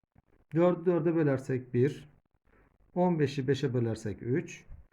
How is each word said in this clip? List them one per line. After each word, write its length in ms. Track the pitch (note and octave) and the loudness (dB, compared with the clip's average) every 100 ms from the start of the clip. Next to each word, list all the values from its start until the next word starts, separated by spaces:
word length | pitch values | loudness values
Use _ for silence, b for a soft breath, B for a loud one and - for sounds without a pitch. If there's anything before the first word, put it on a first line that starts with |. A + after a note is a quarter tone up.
| _ _ _ _ _ | _ _ _ _ _
Dördü 320 | D3+ F3+ E3+ F3 | 2 4 4 0
dörde 280 | E3+ D#3 | 0 2
bölersek 600 | E3 D3 C3+ C3 B2+ - | 2 2 0 -2 -6 -2
bir, 340 | B2 C3+ - - _ _ _ b b b b _ | 2 2 0 -14 _ _ _ b b b b _
on 240 | F3+ F3+ E3 | 0 0 2
beşi 300 | C#3 C#3+ C3 | 0 0 -2
beşe 260 | C3+ C#3+ | 0 0
bölersek 480 | B2 A#2 G#2+ G#2 F#2 | 0 -2 -4 -6 -8
üç, 440 | A#2 C#3+ F3 - - - - | -2 -2 -4 -14 -18 -20 -20